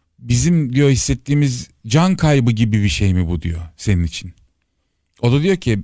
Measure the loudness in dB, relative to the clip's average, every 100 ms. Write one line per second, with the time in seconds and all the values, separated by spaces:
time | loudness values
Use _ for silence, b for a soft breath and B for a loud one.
0 | b _ -2 0 2 0 0 2 2 2
1 | 0 -4 -2 0 0 -2 -12 _ -2 2
2 | 2 2 2 2 2 2 2 2 0 0
3 | 0 0 0 -2 -4 -8 -12 -8 -2 0
4 | -2 -6 -16 -20 _ _ _ _ _ _
5 | _ -4 0 0 0 -2 -2 -4